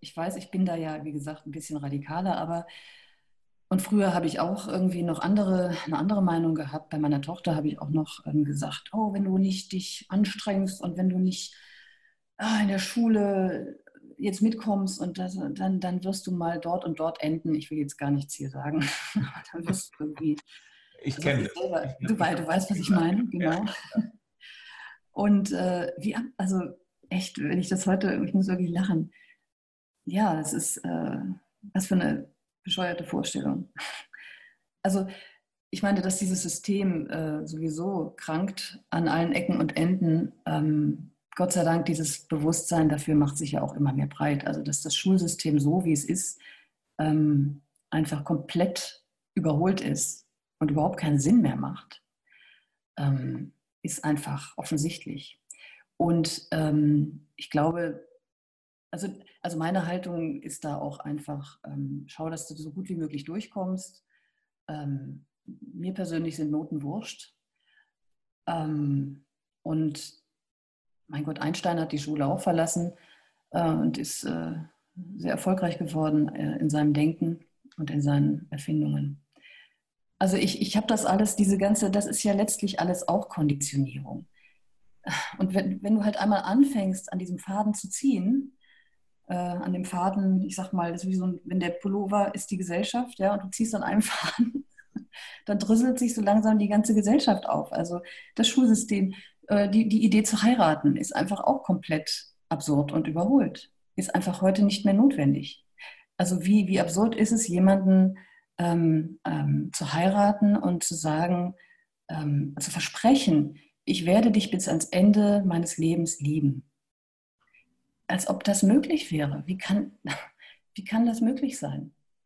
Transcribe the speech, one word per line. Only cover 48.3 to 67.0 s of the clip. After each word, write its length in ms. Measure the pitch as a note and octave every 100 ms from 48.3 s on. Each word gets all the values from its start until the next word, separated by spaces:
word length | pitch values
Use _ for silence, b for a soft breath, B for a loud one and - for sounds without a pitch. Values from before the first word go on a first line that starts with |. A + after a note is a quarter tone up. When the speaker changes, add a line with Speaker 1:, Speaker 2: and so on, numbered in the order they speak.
| D3 - E3+ F3+ - - - _ _ _
Speaker 1:
überholt 460 | - D#3+ D3 F#3 F#3+
ist 460 | - - - - _ _ _ -
und 120 | D3+
überhaupt 280 | D3 E3 F3
keinen 220 | D#3 C#3
Sinn 200 | C#3 A#3+
mehr 160 | E3+ -
macht, 460 | - F#3+ - - _ _ b b b b b b _ -
ähm, 540 | C#3 C3+ C3 B2+ C#3+ - _ _
ist 220 | D#3 -
einfach 500 | D3+ D3 C#3+ C#3 - -
offensichtlich. 840 | - D#3 D#3+ - - C#3 - - - B B B B -
Und, 520 | E3+ E3+ D#3 - -
ähm, 760 | D#3+ D#3 D3+ D3 D3 D3 - - -
ich 120 | -
glaube, 580 | D3+ D#3+ E3+ E3 - - _ _ _ _ _ _ _ _
also, 180 | E3+ G3 - b b
also 160 | F#3 D#3+
meine 300 | E3 F#3+ E3
Haltung 560 | F3+ F3+ E3+ D#3+ -
ist 220 | D#3 -
da 120 | D#3 C#3+
auch 200 | C#3+ C#3+
einfach, 600 | D3 D3 D3 C#3+ C#3+ -
ähm, 400 | D3 C#3+ C#3 C#3+ C#3+
schau, 200 | - D#3+
dass 200 | D#3+ -
du 60 | D3+
so 160 | D#3
gut 160 | D#3+ F#3
wie 80 | E3
möglich 280 | D3+ D3
durchkommst. 800 | C#3+ G3 - G3+ F#3 F#3 - _ _ _ _ _ _ _ -
Ähm, 560 | D3+ C#3+ C3+ C#3 C#3+ - _ -
mir 480 | - - F3 F3+
persönlich 420 | F#3+ E3+ E3 E3 D#3+
sind 140 | D3+
Noten 320 | D3+ D#3 D#3
wurscht. 520 | C#3+ G3+